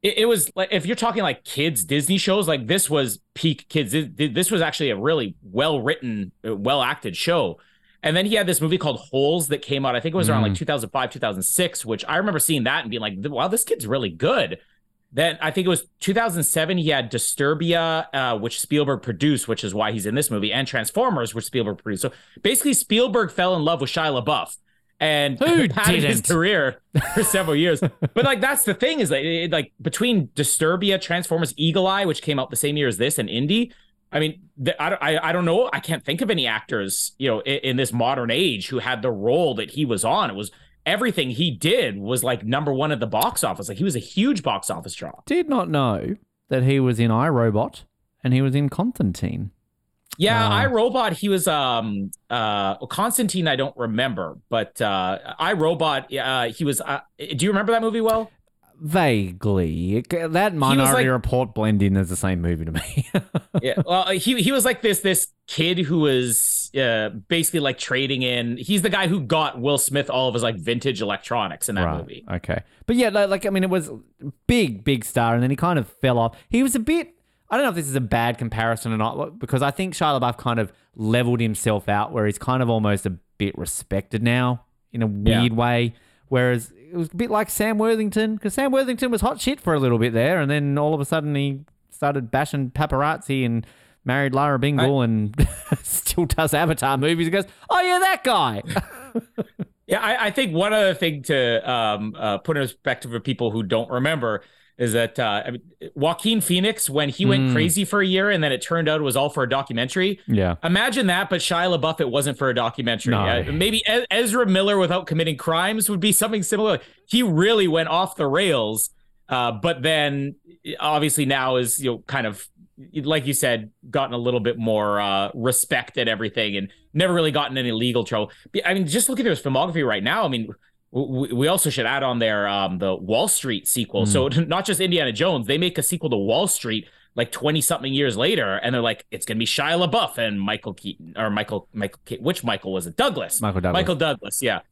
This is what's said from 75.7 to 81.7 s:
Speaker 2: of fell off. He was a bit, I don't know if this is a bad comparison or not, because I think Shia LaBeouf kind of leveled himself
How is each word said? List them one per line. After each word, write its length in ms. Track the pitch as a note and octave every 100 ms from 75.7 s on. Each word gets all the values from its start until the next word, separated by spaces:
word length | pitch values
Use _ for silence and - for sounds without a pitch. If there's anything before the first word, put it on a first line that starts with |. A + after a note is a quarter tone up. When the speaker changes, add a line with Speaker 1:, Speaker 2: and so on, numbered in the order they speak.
| E3
Speaker 2:
of 80 | A2+ -
fell 180 | C3+ A#2+
off. 180 | A2+ - -
He 140 | A#3
was 100 | C4
a 60 | B3
bit, 340 | A3+ E4 D#4 _ _ _ _
I 60 | A#3+
don't 80 |
know 40 | C4+
if 60 | E3+
this 100 | C#3+
is 60 |
a 60 | C3+
bad 360 | A#2+ A#2+ A#2 A#2
comparison 520 | A#2 A2 A2+ A2+ A#2+
or 40 | A2+
not, 420 | A2 B2 D3+ F3+
because 240 | B2 C3
I 80 | C#3+
think 240 | - F#3+
Shia 240 | E3 D#3+ C#3
LaBeouf 180 | B2 A#2
kind 200 | B2+ A#2
of 140 | G2+ - _ -
leveled 420 | A2 A#2+ A#2+ A#2+
himself 480 | A#2 G#2+ -